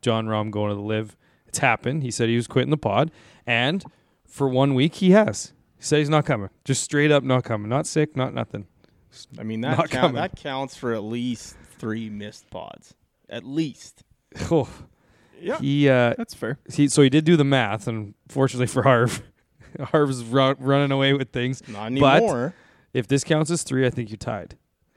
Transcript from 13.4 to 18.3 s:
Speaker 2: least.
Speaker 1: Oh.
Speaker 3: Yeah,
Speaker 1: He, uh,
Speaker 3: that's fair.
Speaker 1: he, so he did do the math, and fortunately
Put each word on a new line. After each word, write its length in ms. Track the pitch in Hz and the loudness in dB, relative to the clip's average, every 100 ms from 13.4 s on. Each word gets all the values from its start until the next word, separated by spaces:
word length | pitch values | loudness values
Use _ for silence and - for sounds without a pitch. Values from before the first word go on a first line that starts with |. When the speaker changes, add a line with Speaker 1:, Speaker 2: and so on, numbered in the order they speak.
| 131 | -6
Speaker 2:
least. 580 | 147 156 - - - _ _ _ - - | -4 -4 -8 -20 -20 _ _ _ -12 0
Speaker 1:
Oh. 180 | 165 123 - - _ _ _ _ - | 0 0 -8 -20 _ _ _ _ -12
Speaker 3:
Yeah, 160 | 147 302 | -8 -4
Speaker 1:
He, 320 | 139 143 143 | 0 4 4
uh, 240 | 127 120 - | 4 2 0
Speaker 3:
that's 160 | - - | -8 -8
fair. 240 | 110 139 - | -8 -8 -6
Speaker 1:
he, 160 | - 143 | 0 4
so 140 | - | 6
he 80 | 139 | 6
did 160 | 147 156 | 6 4
do 100 | 170 | 4
the 80 | |
math, 440 | 139 135 107 104 120 | 4 2 0 -4 -6
and 260 | 110 104 - | -6 -8 -14
fortunately 400 | _ | _